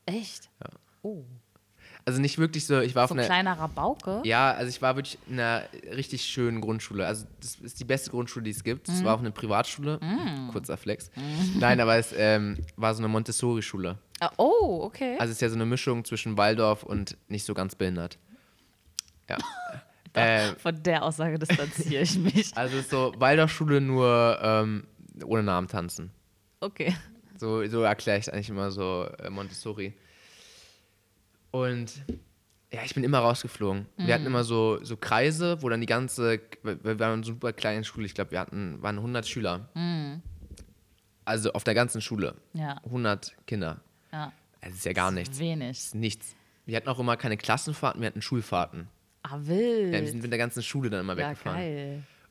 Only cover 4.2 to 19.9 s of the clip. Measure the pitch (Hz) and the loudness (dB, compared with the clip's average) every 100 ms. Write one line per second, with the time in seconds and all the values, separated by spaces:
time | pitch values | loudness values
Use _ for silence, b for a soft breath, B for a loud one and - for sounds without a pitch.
4.2 | 165 113 135 - 123 123 131 131 139 - | 2 4 4 4 -2 0 0 0 -4 -12
5.2 | - 127 117 117 - - - 117 135 127 | -8 -2 0 0 -2 -14 -10 -8 -6 -6
6.2 | - - 120 113 107 110 - 101 90 110 | -6 0 0 0 -2 -4 -4 -4 -2 -2
7.2 | 107 - 123 - - - 123 135 - 120 | -6 -14 -14 -12 -14 -12 -2 -2 0 -4
8.2 | 120 - 110 104 110 127 - 180 185 110 | -4 -6 -6 -4 -4 -4 -2 0 2 2
9.2 | 120 107 110 104 123 - 143 151 160 226 | 0 -4 0 0 0 -4 -4 -4 -2 -2
10.2 | - 139 127 113 82 - - 110 - - | -2 -6 -6 -8 -6 -8 -6 -6 -8 -10
11.2 | 143 151 185 190 120 123 113 113 113 - | -6 -2 0 4 6 8 8 6 4 2
12.2 | 107 107 104 95 78 - 110 113 110 110 | 6 6 2 -4 -8 0 0 2 0 0
13.2 | 110 113 123 117 104 98 90 98 _ - | 0 0 2 0 -2 -4 -4 -6 _ -4
14.2 | 170 - 262 453 370 175 202 - 262 254 | -4 4 4 6 4 0 -4 -4 -4 0
15.2 | 117 113 120 113 113 123 - 120 113 113 | -2 2 0 2 2 2 0 -2 -2 -6
16.2 | - 104 104 110 110 104 - 101 98 - | -2 4 4 6 4 2 0 -4 -4 -10
17.2 | _ 104 - 104 95 - 92 90 87 - | _ -8 -4 -4 -4 -2 -2 -2 -6 -10
18.2 | _ 226 b b b b _ - - _ | _ -20 b b b b _ -12 -12 _
19.2 | - - - 807 719 294 - | -8 -6 -6 -10 -10 -12 -16